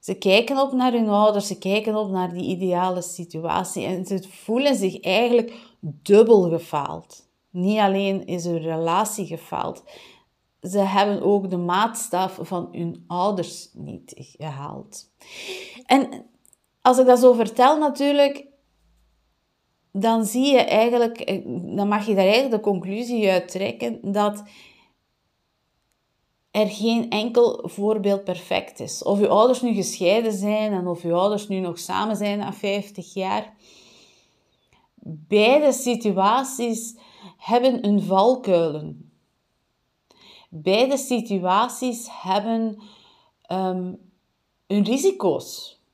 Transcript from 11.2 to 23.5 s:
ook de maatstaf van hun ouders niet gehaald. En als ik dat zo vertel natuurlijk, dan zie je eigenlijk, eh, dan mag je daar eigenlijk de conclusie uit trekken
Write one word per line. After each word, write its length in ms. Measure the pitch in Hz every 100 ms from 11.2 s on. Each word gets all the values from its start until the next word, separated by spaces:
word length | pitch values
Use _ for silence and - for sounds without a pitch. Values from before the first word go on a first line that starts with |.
ook 280 | - 202 190
de 80 | 180
maatstaf 840 | 175 180 226 226 - 180 185 -
van 280 | 170 180 175
hun 320 | - 170 165 -
ouders 600 | 175 190 196 170 - -
niet 400 | - 143 - - -
gehaald. 960 | - _ 156 139 143 - - - - _ - - - 370 370 - 254
En 400 | 269 269 - - _ _ _ _ _
als 160 | 247 254
ik 80 | 254
dat 140 | 247
zo 140 | 254
vertel 460 | 233 220 226 247 302
natuurlijk, 680 | 302 - 285 285 285 285 - _ _ _ _ _ _ _ _ _ _ _ _ _ _
dan 340 | 196 226 226 214
zie 200 | 233 277
je 160 | 262
eigenlijk, 580 | - 214 226 240 233 233
eh, 220 | - 196 - 127 175 -
dan 120 | 202
mag 180 | 208 208
je 100 | 196
daar 100 | 190
eigenlijk 300 | 220 269 226
de 60 | 208
conclusie 600 | 190 170 202 240 240 208
uit 180 | 185
trekken 640 | 180